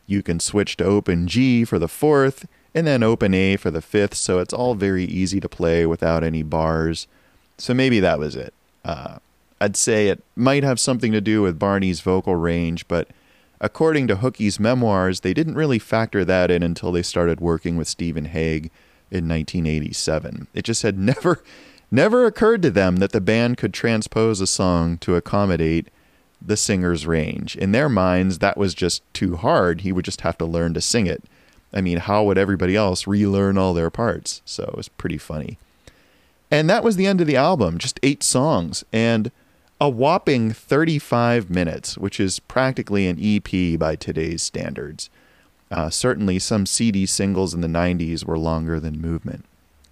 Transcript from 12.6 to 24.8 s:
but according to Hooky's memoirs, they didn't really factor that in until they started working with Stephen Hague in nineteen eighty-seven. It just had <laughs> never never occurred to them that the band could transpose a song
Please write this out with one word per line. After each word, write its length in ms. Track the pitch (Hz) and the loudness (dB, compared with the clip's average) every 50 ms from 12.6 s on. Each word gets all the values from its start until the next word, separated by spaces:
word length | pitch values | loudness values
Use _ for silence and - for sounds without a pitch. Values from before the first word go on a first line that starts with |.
| 85 82 85 82 - - | -2 -2 -4 -6 -6 -2
but 200 | 87 85 - - - _ _ _ _ _ _ _ _ _ | -2 -2 -2 -4 -8 _ _ _ _ _ _ _ _ _
according 460 | - 104 - - 160 160 156 147 131 117 | -6 -6 -2 0 0 2 2 2 2 0
to 100 | 101 95 | 0 0
Hooky's 420 | 117 127 107 - 110 104 92 - | -2 -2 -2 0 -2 -2 0 0
memoirs, 640 | 104 113 127 127 120 110 101 92 92 92 95 - | 0 0 2 2 2 2 2 2 2 0 0 -2
they 120 | - 92 95 | -2 -2 0
didn't 220 | 127 165 160 - | 0 -2 -2 -2
really 240 | 143 156 147 127 110 | -2 0 0 0 0
factor 460 | - - - 113 113 110 - 101 92 | 0 -2 -2 -2 0 0 0 0 2
that 260 | 82 92 92 90 87 | 2 2 2 4 4
in 120 | 90 87 87 | 2 2 2
until 280 | 85 85 - - 90 | 0 -2 -4 -4 -2
they 120 | 90 87 87 | -2 -2 -2
started 360 | - - 90 87 85 82 82 | -2 -2 0 0 0 0 0
working 380 | 85 85 82 82 - 85 85 85 | 0 0 0 0 -2 -4 -4 -4
with 100 | 80 - | -4 -6
Stephen 380 | - - 87 85 78 78 73 | -6 -6 -6 -4 -4 -6 -8
Hague 460 | 73 80 80 80 80 80 80 80 82 - _ _ _ _ _ _ _ | -6 -4 -2 -2 -2 -2 -4 -6 -8 -14 _ _ _ _ _ _ _
in 180 | 101 92 82 82 | -6 -4 -2 -2
nineteen 400 | 82 80 78 - - 90 82 78 | -2 -2 -2 -2 -4 -2 -2 0
eighty-seven. 800 | 76 78 76 78 82 - - - 78 78 80 71 - - - - - | -2 -2 -4 -4 -6 -6 -4 -2 -2 -2 -4 -6 -10 -12 -14 -10 -10
It 100 | - 95 | -8 -6
just 180 | - 113 - | -4 -4 -2
had 160 | - 110 98 95 | -2 -2 -2 0
<laughs> 20 | |
never 440 | 95 107 135 - - 180 165 - - - - - - - - _ _ _ - | 0 0 0 2 0 0 0 0 -4 -12 -20 -20 -20 -20 -20 _ _ _ 2
never 320 | 123 160 220 220 247 254 | 2 4 4 4 4 4
occurred 380 | 220 220 - 226 214 233 220 170 | 2 2 2 4 4 4 4 2
to 80 | 143 | 2
them 240 | 90 101 95 92 90 | 4 4 4 4 4
that 160 | 90 98 98 | 2 2 2
the 100 | - 110 | 0 0
band 360 | 95 98 110 113 120 120 123 - | 0 2 2 2 2 0 0 -2
could 140 | - 104 | -2 -4
transpose 680 | 90 - - 117 113 110 107 - - 110 110 113 110 92 | -4 -2 -2 0 0 0 -2 -2 0 0 2 2 2 0
a 60 | 95 92 | 0 -2
song 500 | - - 101 92 87 85 | 0 0 2 2 2 2